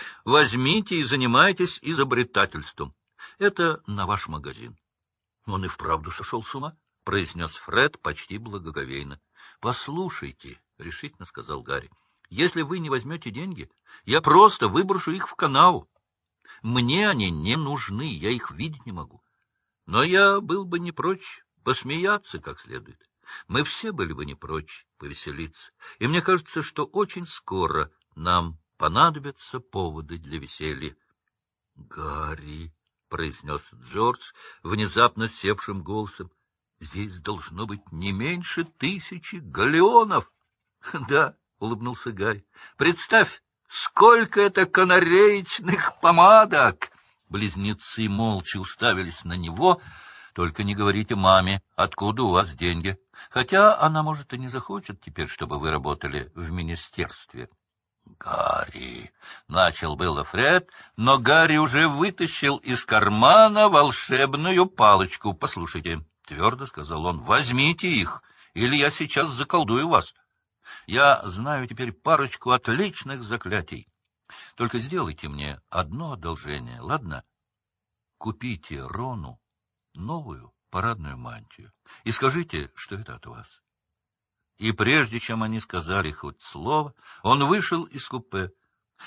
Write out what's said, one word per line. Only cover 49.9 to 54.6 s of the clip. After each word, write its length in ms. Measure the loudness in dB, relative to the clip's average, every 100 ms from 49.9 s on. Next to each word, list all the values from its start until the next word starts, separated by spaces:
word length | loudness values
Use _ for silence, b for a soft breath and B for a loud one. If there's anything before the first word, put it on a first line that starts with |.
| B B B B
«Только 280 | -4 -4 -4
не 120 | -4
говорите 400 | 0 0 0 -2
маме, 480 | 2 6 6 4 -2 -4
откуда 460 | -2 -2 -2 -4 0
у 80 | 2
вас 240 | 2 2
деньги. 460 | -2 -2 -2 -4 -8 _ -20 B
Хотя 480 | -4 2 6 6 6
она, 240 | 2 0
может, 300 | -4 -6 -10
и 40 | -10
не 120 | -8
захочет 520 | -10